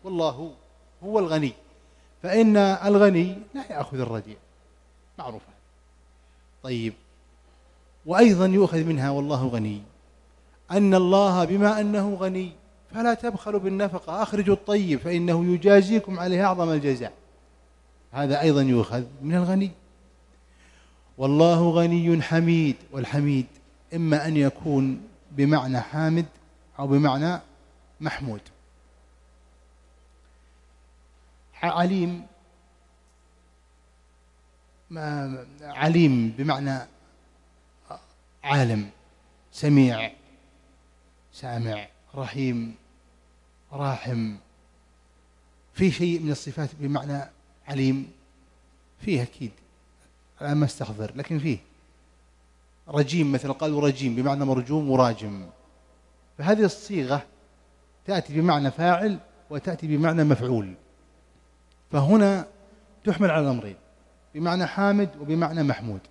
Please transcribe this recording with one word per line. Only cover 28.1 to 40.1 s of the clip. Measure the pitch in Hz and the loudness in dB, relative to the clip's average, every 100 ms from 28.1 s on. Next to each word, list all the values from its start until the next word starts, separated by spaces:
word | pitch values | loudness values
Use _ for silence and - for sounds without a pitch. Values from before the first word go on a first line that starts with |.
| - 135 107 - _ _ _ _ _ _ _ _ _ _ _ _ _ _ _ _ _ _ _ _ _ _ _ _ _ _ _ _ _ _ | -8 -10 -12 -16 _ _ _ _ _ _ _ _ _ _ _ _ _ _ _ _ _ _ _ _ _ _ _ _ _ _ _ _ _ _
ح-، | - | -6
عليم، | 170 170 180 190 175 175 - _ _ _ _ _ _ _ _ _ _ _ _ _ _ _ _ _ _ _ _ _ _ _ _ _ _ | -4 0 0 0 -2 -6 -14 _ _ _ _ _ _ _ _ _ _ _ _ _ _ _ _ _ _ _ _ _ _ _ _ _ _
ما، | 165 151 147 135 131 123 - | -10 -8 -6 -8 -10 -14 -20
عليم | - 131 156 165 160 127 113 113 | -16 -2 2 6 6 4 0 -2
بمعنى | 147 139 143 131 120 _ _ _ _ _ _ _ _ _ _ - _ _ _ _ | -4 -2 -4 -6 -10 _ _ _ _ _ _ _ _ _ _ -20 _ _ _ _
عالم، | 143 139 123 107 101 - _ _ _ _ _ | -2 2 2 0 -4 -14 _ _ _ _ _
سميع، | - 151 143 131 113 113 | -4 4 6 6 2 -8